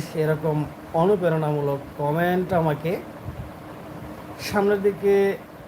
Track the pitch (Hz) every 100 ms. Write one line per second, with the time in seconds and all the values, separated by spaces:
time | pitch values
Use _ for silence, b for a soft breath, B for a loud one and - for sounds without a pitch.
0 | - 165 156 156 160 151 143 - - 165
1 | 180 202 175 160 151 147 143 139 - -
2 | 147 156 175 180 180 180 160 147 160 214
3 | - - - - - - - - - -
4 | - - - - - 202 202 208 202 185
5 | 202 196 196 190 - -